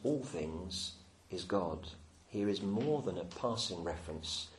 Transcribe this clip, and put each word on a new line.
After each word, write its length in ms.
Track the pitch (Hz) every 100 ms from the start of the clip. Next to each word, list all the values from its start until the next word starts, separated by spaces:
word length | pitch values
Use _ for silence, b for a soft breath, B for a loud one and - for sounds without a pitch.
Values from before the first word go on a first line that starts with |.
all 200 | - 147
things 720 | - 85 78 80 92 - - - - - -
is 140 | 92
God." 460 | 90 101 85 78 - - - - -
Here 220 | 104 104
is 120 | 95
more 400 | 98 104 143 147
than 160 | 110 90
a 80 | 87
passing 580 | - 127 - - 87
reference 640 | 85 78 80 80 80 - -